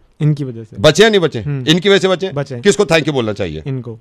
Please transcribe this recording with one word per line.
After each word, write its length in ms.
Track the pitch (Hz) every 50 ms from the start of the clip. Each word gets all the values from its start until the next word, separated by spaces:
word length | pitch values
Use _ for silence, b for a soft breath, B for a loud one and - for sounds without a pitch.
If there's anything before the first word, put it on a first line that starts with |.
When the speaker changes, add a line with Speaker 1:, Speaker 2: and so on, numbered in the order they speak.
| _ _ _ -
Speaker 1:
इनकी 240 | 151 151 151 143 143
वजह 200 | 127 117 117 113
से। 120 | - - 110
Speaker 2:
बचे 220 | 98 156 151 -
या 60 | 214 226
नहीं 120 | 214 196
बचे? 200 | 165 143 - 120
Speaker 1:
हम्म। 240 | 101 147 143 135 127 143
Speaker 2:
इनकी 200 | 160 185 165 202
वजह 100 | 196 185
से 100 | 185 190
बचे? 220 | 185 151 185 190
Speaker 1:
बचे। 280 | 135 143 139 - 131 120
Speaker 2:
किसको 240 | - 202 196 - 208
thank 180 | 147 165 165
you 100 | 139 156
बोलना 200 | 147 131 113 107
चाहिए? 300 | 104 101 101 85 76 78 78
Speaker 1:
इनको। 320 | 143 135 127 117 120 113 117